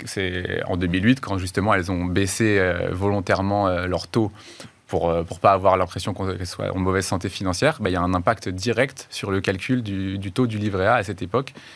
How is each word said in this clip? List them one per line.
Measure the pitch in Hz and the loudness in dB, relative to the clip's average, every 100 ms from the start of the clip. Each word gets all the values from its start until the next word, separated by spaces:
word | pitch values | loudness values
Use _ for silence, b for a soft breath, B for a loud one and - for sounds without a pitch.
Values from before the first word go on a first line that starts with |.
c'est | - 101 92 90 - 92 - | -4 -4 -4 -4 -4 -4 -2
en | |
deux | 90 90 | -2 0
mille | 90 | 2
huit, | 110 131 | 2 2
quand | 98 95 | 0 -4
justement | 92 98 104 | -2 0 2
elles | 98 90 | 2 2
ont | 87 | 0
baissé, | 87 90 98 - 110 101 | 0 2 0 2 2 4
euh, | 90 87 90 | 2 0 -2
volontairement, | 90 101 101 98 92 98 104 95 | 0 0 0 2 0 2 2 2
euh, | 90 | 0
leur | 90 85 - | 0 -2 -2
taux | 120 104 B B B B _ - | 0 0 B B B B _ -6
pour, | 87 85 | -2 0
euh, | 85 | 0
pour | 85 - | -2 2
pas | 101 | 4
avoir | 98 95 92 | 6 6 4
l'impression | 90 95 110 | 2 -4 -6
qu'on, | 95 95 | -4 -4
qu'elles | 92 | -4
soient | 90 - 98 | -8 -6 -4
en | 92 | -2
mauvaise | 92 95 | 0 0
santé | 92 95 101 | 0 -2 -4
financière, | - 95 87 143 156 | -4 -4 2 0 2
bah, | 101 | 0
il | |
y | |
a | 92 | 0
un | 90 | 0
impact | 90 104 110 98 | 2 0 -2 -4
direct | 92 117 113 135 - - | -4 0 0 0 -4 -14
sur | - 101 | -8 -2
le | 95 | -2
calcul | 104 92 - 127 | 0 -2 -2 -2
du, | 107 95 95 98 | -2 -4 -4 -4
du | 98 | -4
taux | 127 120 | 0 0
du | 107 | 0
livret | 104 95 | -2 2
A | 101 | 4
à | 123 | 2
cette | 101 92 | 0 -6
époque | 92 127 139 B B | -2 -2 -2 B B